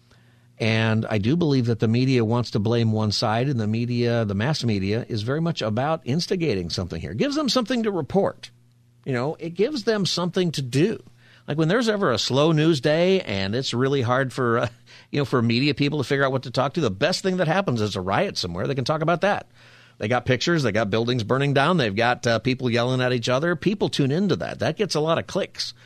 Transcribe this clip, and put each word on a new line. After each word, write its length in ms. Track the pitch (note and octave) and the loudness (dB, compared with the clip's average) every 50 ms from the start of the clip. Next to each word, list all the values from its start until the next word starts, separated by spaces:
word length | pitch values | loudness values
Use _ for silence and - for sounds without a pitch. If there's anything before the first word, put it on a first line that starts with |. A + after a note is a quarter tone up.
| _ _ _ _ _ _ _ _ _ _ _ - | _ _ _ _ _ _ _ _ _ _ _ -4
And 460 | A#2 A2 A2 A2 A2+ A2+ A2 A2 A2 | -2 0 2 2 2 2 2 0 0
I 120 | - A2+ G#2+ | 0 -2 0
do 160 | F#2+ A2+ D3 | 0 0 2
believe 320 | F3 E3+ D3+ C#3 C3 A#2+ | 2 2 2 2 2 2
that 140 | A#2 A#2 - | 0 0 2
the 80 | A#2+ A2 | 2 2
media 360 | A2+ B2 C3 C3 C3+ A#2+ A2+ | 2 2 2 2 2 2 2
wants 280 | G#2+ A#2 A#2+ A#2 - | 2 2 0 -2 -2
to 80 | - A#2+ | -2 -2
blame 320 | G2 A2+ A#2 A#2+ A#2 A2+ | 0 2 2 2 2 2
one 180 | G#2+ G#2+ A2 G#2+ | 2 0 0 0
side, 380 | G2+ - B2 A2 G#2+ A#2 B2+ C#3+ | 0 0 0 0 0 0 0 0
and 100 | C#3+ A#2 | 0 0
the 80 | G#2+ | 0
media, 580 | G#2+ A2 A2+ A#2+ A#2+ A#2+ A#2+ A#2+ A#2 A#2 A#2 A2+ | 0 -2 -2 -2 -2 0 0 0 2 2 0 0
the 100 | G2+ G2 | 0 0
mass 280 | G2 A2 C#3+ D#3 - | 0 0 0 -2 0
media, 420 | B2+ A#2 G#2+ G2 F#2+ G2 G#2 A#2+ A#2+ - | 0 0 0 0 0 0 -2 -2 -4 -4
is 140 | A#2+ A2 | -6 -4
very 180 | G#2 B2 C#3 D#3+ | -4 -2 -2 -2
much 200 | E3 E3+ - - | -2 -2 -2 -2
about 420 | B2 A2+ G#2 A#2+ C3 D3+ E3 - - | -4 -2 -2 -2 -2 -2 -2 -4 -4
instigating 680 | A#2 B2+ F3+ E3+ - A3+ F#3 E3+ D3 G#2+ F#2+ F2 D#2+ | -4 -2 -2 -2 -2 -2 0 0 0 0 -2 -2 -4
something 300 | - - F#2 E2+ E2+ E2 | -4 -4 -4 -4 -6 -8
here. 100 | - C#2+ | -8 -6
It 80 | E2+ B2 | -4 -2
gives 160 | G#3+ C#4+ C4+ | -2 -2 0
them 140 | D4+ D4+ A#3+ | -2 -2 0
something 340 | - C4 A#3+ - C4 A#3+ | 0 0 0 0 -2 -2
to 80 | A3 A3 | -2 -2
report. 640 | G3+ E3+ C#3+ - - F#3+ F#3+ - - - - - - _ _ _ _ _ _ _ _ _ _ | -2 -4 -4 0 0 0 0 0 -2 -8 -14 -20 -20 _ _ _ _ _ _ _ _ _ _
You 80 | C#3 | -4
know, 240 | C3 A#2+ B2 D3 D#3+ - | -4 -2 -2 -4 -6 -8
it 140 | D#3+ E3 E3+ | -10 -8 -2
gives 280 | - G3+ C4+ D#4 B3+ | 0 0 0 0 -2
them 240 | G3 A#3+ A3 G#3 F#3 | -2 0 0 0 0
something 460 | - - - F3 F3+ - F#3+ F3+ E3+ | 0 0 -2 -2 0 0 0 0 0
to 100 | C#3 - | -2 -4
do. 400 | C3+ B2 B2 C3+ E3 A3+ A3 - - - - - - - - - _ | -6 -2 2 2 2 2 0 -4 -10 -18 -20 -20 -20 -20 -20 -14 _
Like, 120 | - D3 D#3 | -6 -2 0
when 100 | D#3+ D#3 | 2 2
there's 220 | F#3 B3+ B3 A3 | 2 2 2 0
ever 200 | G#3 G3+ G3 D3+ | 0 2 2 2
a 80 | A#2+ - | 2 0
slow 340 | - - A#2+ C3+ D3 E3 | 0 0 2 4 4 4
news 280 | D#3+ D3+ D3+ E3 E3+ C3 | 4 4 4 4 2 2
day 400 | A#2+ D3+ D3+ E3 F3 F#3 F#3+ F#3 | 2 2 2 2 4 4 2 2
and 340 | - - G#2 G2 F#2+ G2 G#2 | 0 -2 -4 -2 -2 -2 -2
it's 200 | C3 C#3 - - | -4 -4 -2 -2
really 260 | A#2+ C3 C3+ C#3+ C#3 | 0 0 2 2 0
hard 320 | A#2 A2+ B2 C3 C#3 B2+ | 0 0 0 0 0 -2
for, 280 | - - B2+ A#2 A2+ A#2+ | -2 -2 0 2 2 2
uh, 80 | C3 A#2 - - - - - - - _ | 0 -2 -6 -10 -20 -20 -20 -20 -12 _
you 100 | - C#3+ | -2 -2
know, 60 | C#3+ | 0
for 160 | - - B2+ | 2 2 2
media 320 | A#2 A#2 A#2 A#2+ C#3 D3 - | 2 4 2 2 2 0 2
people 240 | - C#3 C#3+ D3 D3+ | 0 0 0 0 -2
to 60 | C#3 | -2
figure 200 | - C#3+ C#3 C#3 | 0 0 0 2
out 80 | C3+ | 0
what 120 | C3 C3 - | 0 -2 -4
to 60 | B2+ | -2
talk 220 | A#2 C3 B2+ C#3 - | -2 -2 -2 0 0
to, 60 | F3+ | 0
the 100 | D3+ A2 | 0 0
best 320 | F#2 G2 C#3 E3 F#3+ - | 0 0 0 0 0 0
thing 140 | - F#3+ F#3 | -2 -2 0
that 120 | F3+ F3+ D3+ | 0 0 2
happens 340 | D#3+ G3 G3+ D#3 B2 A2+ | 0 0 0 0 0 0
is 140 | G#2+ G#2 F2+ | 0 -2 -2
a 40 | G2+ | -4
riot 380 | F2+ F#2 G2 C3 F#3+ G3+ - - | -2 0 0 0 0 0 -2 -6
somewhere. 280 | A2+ - E2 F2+ A#2 | -6 -4 -4 -4 -4
They 80 | C#3 C#3 | -2 -2
can 120 | C3+ B2 | -2 -2
talk 160 | D3 D#3 D#3 | -2 -2 0
about 180 | D#3+ D#3+ F3 E3 | 0 0 0 2
that. 300 | F#3+ G3+ G3 - - - _ - - - - - - - _ - | 2 0 0 -2 -4 -10 _ -20 -20 -20 -20 -20 -20 -20 _ -6
They 100 | G#2 G#2+ | -2 -2
got 160 | B2 B2 B2 | 0 0 2
pictures. 380 | B2 B2+ A#2+ - E3+ E3+ D#3+ | 0 0 0 2 0 0 2
They 100 | C#3 A2+ | 2 2
got 160 | F#2+ G#2+ A2+ G2+ | 2 0 0 2
buildings 340 | G2 A2 A#2 A#2+ B2+ B2+ | 0 0 0 0 0 -2
burning 300 | G#2 G#2+ B2+ C3 C#3 C#3+ | 0 0 0 2 2 2
down. 240 | C3+ C#3 C#3 D#3+ F#3 | 2 2 4 4 2
They've 180 | E3+ B2 G#2+ G2 | 2 2 0 2
got, 320 | G#2 A2+ A#2+ B2 - - | 2 2 2 0 0 0
uh, 120 | A#2+ A2+ A2+ | 0 0 2
people 320 | - B2+ C3 B2+ B2+ B2 | 2 0 -2 0 0 0
yelling 320 | A2+ A#2 A#2 B2+ C3 B2+ | 2 2 2 2 0 0
at 100 | B2+ B2 | 0 0
each 160 | B2+ B2 A#2 B2+ | 0 0 0 0
other. 280 | B2 C#3 D#3 E3+ F3+ | 0 0 0 0 -2
People 340 | - - F3+ - F#3+ A3 - | 0 0 -2 0 0 -2 -2
tune 200 | - - C#3+ B2+ | 0 0 0 2
into 260 | C#3 F3 G#3 F#3+ C#3 | 2 0 2 0 0
that. 240 | E2 - G#1 - C#3 | -2 -2 -6 -4 -2
That 180 | - C3 D#3+ - | -2 -2 0 -2
gets 160 | G#3 - - | -2 -2 0
a 60 | D3+ | 0
lot 180 | D3+ D#3+ E3 C#3 | 0 0 0 -2
of 80 | - | -2
clicks, 480 | - - F#3 - - - - - - - - - | -4 -4 -4 -4 -4 -6 -10 -10 -10 -12 -16 -20